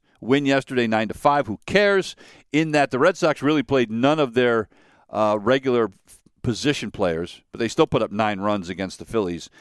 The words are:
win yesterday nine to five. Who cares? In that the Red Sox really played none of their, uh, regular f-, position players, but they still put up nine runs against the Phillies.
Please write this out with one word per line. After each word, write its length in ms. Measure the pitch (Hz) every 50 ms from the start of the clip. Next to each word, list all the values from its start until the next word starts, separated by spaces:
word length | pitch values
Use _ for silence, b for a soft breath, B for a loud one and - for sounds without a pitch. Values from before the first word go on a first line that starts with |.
| _ _ _ -
win 260 | - 107 135 147 143
yesterday 400 | 135 139 135 131 - 135 123 120
nine 220 | 110 110 107 110 101
to 60 | -
five. 340 | - - 147 143 147 123 107
Who 100 | 101 - -
cares? 480 | - - 196 208 202 202 190 175 - - B B B B B B B
In 180 | - 151 165 156
that 220 | 151 147 139 135
the 80 | - 123
Red 160 | 143 185 190
Sox 260 | - 180 156 143 -
really 220 | 131 143 156 147 120
played 260 | - 139 135 120 107
none 300 | 110 117 127 139 151 160
of 140 | 143 123 113
their, 340 | 127 123 120 117 113 104 - b b b b b b b b
uh, 280 | - 104 107 107 107 107
regular 500 | 98 113 131 139 131 135 123 120 113 98 95 _ _
f-, 140 | _ - - _ _ _ _
position 500 | - 123 110 95 113 147 139 - - 104
players, 500 | - - 101 87 82 82 87 - - - _ _
but 80 | - 104
they 80 | 117
still 220 | 110 - - 156 -
put 120 | - 123
up 120 | 110 -
nine 260 | 101 104 110 107 104 95
runs 300 | 98 104 104 101 87 85
against 320 | 92 85 95 90 - -
the 40 | -
Phillies. 460 | - - 113 101 87 87 82 - - b b